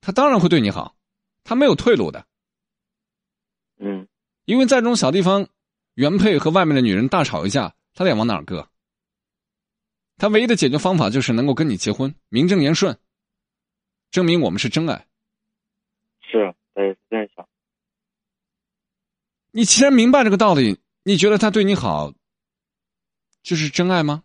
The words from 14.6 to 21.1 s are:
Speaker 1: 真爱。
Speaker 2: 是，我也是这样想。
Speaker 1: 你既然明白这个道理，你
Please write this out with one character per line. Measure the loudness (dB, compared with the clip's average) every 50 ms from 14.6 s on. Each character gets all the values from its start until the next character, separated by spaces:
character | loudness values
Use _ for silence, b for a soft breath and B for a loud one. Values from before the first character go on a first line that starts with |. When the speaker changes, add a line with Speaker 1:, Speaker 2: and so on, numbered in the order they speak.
| -6 -4
Speaker 1:
真 | -4 -4 -4 -4
爱。 | -6 -8 -10 _ _ _ _ _ _ _ _ _ _ _ _ _ _ _ _ _ _ _ _ _ _ _
Speaker 2:
是， | _ -6 -2 -2 -2 -2 -6 _ _ _ _
我 | -4
也 | -4 -4
是 | -4 _ _ _
这 | -8 -8
样 | -8 -8 _
想。 | -20 -20 _ _ _ _ _ _ _ _ _ _ _ _ _ _ _ _ _ _ _ _ _ _ _ _ _ _ _ _ _ _ _ _ _ _ _ _ _ _ _ _ _
Speaker 1:
你 | _ -2 2
既 | 2 4 4 4
然 | 4 6
明 | 4 4 6
白 | 4 4 4
这 | 4
个 | 2 2
道 | 4 4 4
理， | 4 2 0 0 -4 _ _ _ _ _
你 | -2